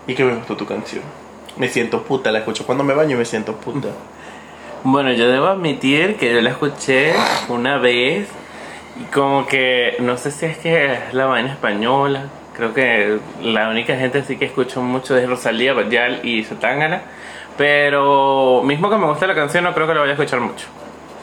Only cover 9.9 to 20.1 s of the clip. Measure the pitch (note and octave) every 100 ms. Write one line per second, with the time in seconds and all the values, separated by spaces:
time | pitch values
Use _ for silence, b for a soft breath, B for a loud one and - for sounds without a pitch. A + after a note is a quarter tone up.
9.9 | A#2+ B2 B2 C#3+ C#3+ D#3+ D#3 E3+ E3 C#3
10.9 | B2+ A#2 B2+ C3+ B2 B2+ C#3+ A#2 G#2 A#2
11.9 | C#3 C#3 C3+ C#3+ - - - A2+ A#2+ B2+
12.9 | A2 G#2 G#2+ - - A#2 A2 A2 A2+ A#2
13.9 | B2+ C3 C#3 C3 A#2+ B2+ C3+ B2 C3 B2
14.9 | B2+ B2+ B2+ B2 B2 A#2+ A2 B2+ B2 G#2
15.9 | A#2 B2 C#3+ A#2+ A2+ A2 G#2+ A#2 C#3+ D#3
16.9 | F#3 B B B B B - D3 D3 C#3+
17.9 | C#3+ C#3 C#3 C3+ C3+ C3 B2 C3 D3 G3
18.9 | G#3+ D#3+ D3 F#3+ D#3 C#3+ E3+ F3 D#3+ D#3+
19.9 | D#3 C#3